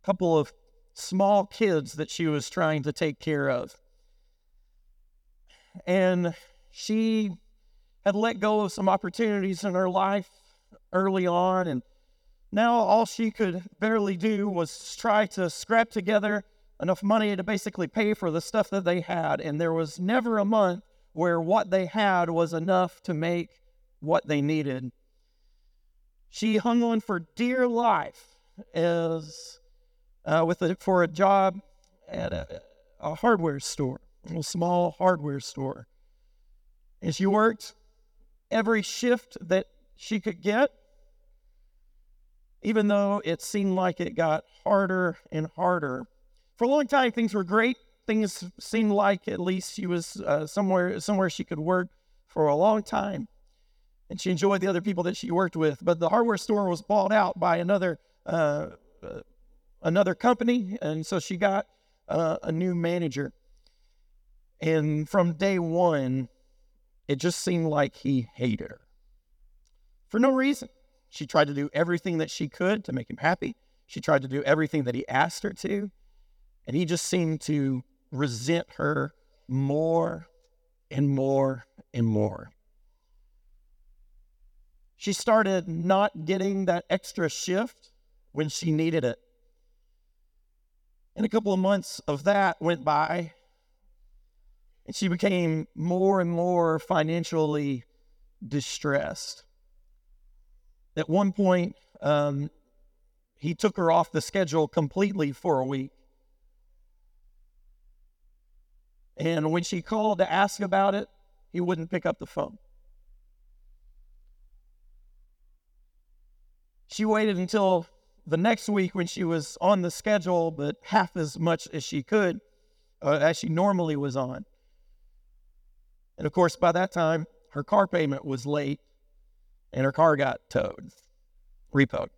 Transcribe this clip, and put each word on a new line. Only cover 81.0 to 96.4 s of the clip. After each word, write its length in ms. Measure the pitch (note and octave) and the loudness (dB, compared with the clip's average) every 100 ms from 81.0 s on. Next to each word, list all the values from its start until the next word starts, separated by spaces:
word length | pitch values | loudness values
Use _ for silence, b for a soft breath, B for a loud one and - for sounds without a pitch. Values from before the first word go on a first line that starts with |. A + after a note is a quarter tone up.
| C#3+ | 0
more 560 | C#3 C3+ C3+ C3+ B2+ - _ - | 2 2 2 2 -2 -10 _ -10
and 140 | A#2+ A2+ | -2 0
more. 460 | G#2+ G#2 G2+ - _ _ _ _ _ _ _ _ _ _ _ _ _ _ _ _ _ _ _ _ _ _ _ _ _ | 2 0 -2 -14 _ _ _ _ _ _ _ _ _ _ _ _ _ _ _ _ _ _ _ _ _ _ _ _ _
She 160 | - | -6
started 540 | G3 - A3 G3+ F#3+ F3+ | -4 4 4 4 0 -2
not 580 | E3 E3+ F#3+ G#3 - | -4 2 4 2 -2
getting 420 | D#3 F#3+ F#3+ G3 F#3 | -4 -2 0 0 0
that 180 | F3 - | 0 0
extra 400 | F#3 - - E3 | -4 -2 -4 -4
shift 640 | - - F#3 A#3+ _ _ _ _ _ _ | -4 -4 -2 -2 _ _ _ _ _ _
when 180 | C#3+ D#3 | -6 -4
she 220 | - E3+ | -4 -2
needed 320 | D3+ D#3+ E3 | 0 0 0
it. 160 | B2 - _ _ _ _ _ _ _ _ _ _ _ _ _ _ _ _ _ _ _ - | -2 -4 _ _ _ _ _ _ _ _ _ _ _ _ _ _ _ _ _ _ _ -4
And 100 | G#3+ | 0
a 20 | |
couple 240 | A3 G#3+ | 0 2
of 60 | F#3 | 0
months 420 | F#3 G3+ - - - | 2 0 -2 -10 -6
of 180 | C#3+ | -2
that 380 | D3+ G3+ G3 E3 | 2 2 2 0
went 220 | E3 E3+ | -2 -2
by, 480 | C3 D3 D#3 F3 E3 _ _ _ _ _ _ _ _ _ _ _ _ _ _ _ - | 0 0 0 -2 -6 _ _ _ _ _ _ _ _ _ _ _ _ _ _ _ -14
and 80 | |
she 140 | G#3 F#3+ | -4 -2
became 580 | E3+ G3+ F#3 E3+ D#3+ D3+ | 0 0 2 0 -2 -4
more 460 | - D#3+ F3+ F#3+ G3 | -6 -2 2 2 2
and 100 | E3+ | 0
more 480 | E3+ | 0